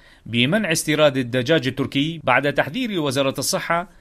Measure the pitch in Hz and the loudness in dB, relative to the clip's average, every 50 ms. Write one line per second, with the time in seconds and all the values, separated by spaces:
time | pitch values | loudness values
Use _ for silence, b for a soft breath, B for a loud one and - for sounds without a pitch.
0 | b b b b b 107 113 120 123 139 190 220 208 - 165 160 - 156 151 151 | b b b b b -2 2 2 2 4 2 0 0 0 -2 -2 0 0 2 4
1 | 151 147 131 135 127 120 120 127 123 135 165 156 127 131 - - 131 113 - 139 | 4 4 4 2 -2 -2 -2 -2 2 2 2 2 2 0 -2 -2 -4 -2 -2 -2
2 | 147 160 165 156 - 131 120 135 139 143 143 147 139 139 160 254 254 214 202 170 | -2 -2 -4 -4 0 2 2 4 2 2 0 0 -2 -2 -4 -6 -6 -4 -4 -2
3 | 147 139 131 139 135 135 127 143 127 - - 170 - - 170 170 180 b b b | -2 -2 0 0 -2 -2 -2 -4 -4 -4 -4 -4 -2 -2 -2 -2 -2 b b b